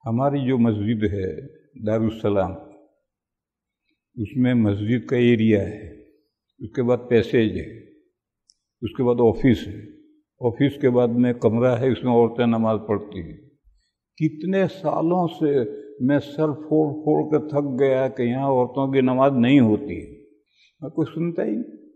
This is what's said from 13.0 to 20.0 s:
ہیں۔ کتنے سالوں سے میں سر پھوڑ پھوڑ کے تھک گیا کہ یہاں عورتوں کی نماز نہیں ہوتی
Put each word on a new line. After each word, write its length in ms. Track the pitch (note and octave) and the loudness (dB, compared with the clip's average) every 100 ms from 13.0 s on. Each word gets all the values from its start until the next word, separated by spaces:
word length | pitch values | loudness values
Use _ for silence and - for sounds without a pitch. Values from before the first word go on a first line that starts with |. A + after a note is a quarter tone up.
| - F#2+ | -4 -12
ہیں۔ 160 | E2 D#2+ - _ _ _ _ _ _ _ | -12 -16 -20 _ _ _ _ _ _ _
کتنے 500 | D#3 D3+ E3 F#3+ F#3 - | -4 -4 -4 0 -2 -2
سالوں 460 | D3 - D#3+ F3+ E3+ | -4 -2 0 0 -2
سے 280 | - D#3 C#3+ G#2+ - - - | -2 0 0 -2 -8 -16 -4
میں 200 | B2+ C#4+ | 0 0
سر 280 | - - D#3 | -2 -4 -4
پھوڑ 460 | C#3 - D#3 D3+ | -4 -2 0 0
پھوڑ 380 | C#3 D3+ D3+ - | -2 0 0 2
کے 180 | D3+ D3+ | -2 0
تھک 300 | C#3+ C#3+ B2+ | -4 -2 0
گیا 280 | C#3 C3 C3 | 2 2 0
کہ 160 | C3 | -2
یہاں 240 | A#2+ B2+ C#3 | -2 0 0
عورتوں 440 | C3 A#2+ C3+ C3+ | 0 0 -2 0
کی 100 | C3+ | 2
نماز 300 | B2+ B2+ C3+ | 2 4 2
نہیں 280 | C3+ A#2+ C#3 | 4 4 6
ہوتی 440 | A2+ G#2 - E2 | 6 2 -2 -10